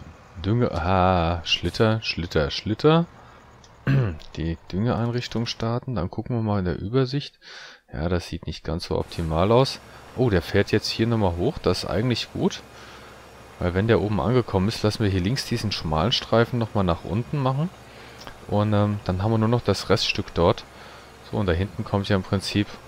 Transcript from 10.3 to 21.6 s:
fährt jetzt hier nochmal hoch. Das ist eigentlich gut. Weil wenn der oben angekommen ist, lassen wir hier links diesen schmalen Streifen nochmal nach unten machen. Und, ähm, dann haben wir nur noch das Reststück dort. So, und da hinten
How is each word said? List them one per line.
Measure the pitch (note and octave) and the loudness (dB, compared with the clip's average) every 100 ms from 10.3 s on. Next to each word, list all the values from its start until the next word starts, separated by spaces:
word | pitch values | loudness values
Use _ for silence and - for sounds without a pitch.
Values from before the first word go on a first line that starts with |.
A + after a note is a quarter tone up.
| F2+ | 2
fährt | - G2+ - | 2 0 2
jetzt | G#2+ - | 0 0
hier | - A2+ | -2 0
nochmal | A2+ F#2+ E2+ | 2 2 2
hoch. | - - | -2 0
Das | F2 F#2 | 0 0
ist | - | -2
eigentlich | G2 B2 A2 - | 0 0 -2 -4
gut. | - F3 - - - - - - - - - - - | -2 -2 -2 -12 -20 -20 -20 -20 -20 -20 -20 -20 -4
Weil | F2 | -2
wenn | F#2 A2+ | 0 4
der | G2 | 4
oben | G#2 G2+ | 4 0
angekommen | E2+ B2+ - F#2+ G2 | 2 2 2 0 0
ist, | - | 0
lassen | G#2+ - | -2 2
wir | G#2 | 0
hier | F#2+ | 2
links | F#2 C3+ - | 0 -2 -2
diesen | A#2+ G#2 | -4 -2
schmalen | - E2 D2+ G2+ | -4 -2 0 2
Streifen | - - A2+ A#2 A#2+ | 0 2 2 2 0
nochmal | A2 G#2+ | 0 0
nach | F#2 E2+ | 2 0
unten | - A2 - D3 | -2 -4 -2 -2
machen. | C3 C3+ F3 - - - - - - - - | 0 0 -2 -6 -20 -20 -20 -18 -18 -16 -2
Und, | G#2 G#2 | 0 4
ähm, | G#2 G#2 G#2 - | 4 2 0 -2
dann | F#2 | 0
haben | A2 | 2
wir | A2+ | 4
nur | A2 | 4
noch | A#2+ | 2
das | - F#2+ - | 2 0 2
Reststück | F#2+ - - - - | 2 2 -2 -4 2
dort. | F2 - - - - - - - - | 4 4 -4 -20 -20 -20 -20 -20 -6
So, | A2 | -2
und | G2 | 0
da | |
hinten | E2 | 0